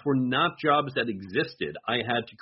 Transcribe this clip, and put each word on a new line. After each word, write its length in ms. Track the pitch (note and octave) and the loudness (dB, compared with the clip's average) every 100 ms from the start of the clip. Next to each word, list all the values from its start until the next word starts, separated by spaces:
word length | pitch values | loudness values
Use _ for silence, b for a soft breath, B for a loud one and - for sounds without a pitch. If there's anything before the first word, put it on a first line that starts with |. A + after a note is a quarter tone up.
were 120 | C#3+ C3+ | 2 2
not 400 | B2 C3+ E3+ - | 2 2 0 0
jobs 340 | D3+ D3 C#3+ C3 | 2 2 2 -2
that 120 | A#2 | -2
existed. 720 | F#2+ F#2+ A#2 D#3+ - D2+ D#2 - | -4 -4 -2 -2 -4 -8 -6 -4
I 100 | A#2+ A2+ | -2 0
had 220 | A#2 A#2 | -2 -4
to 80 | - | -12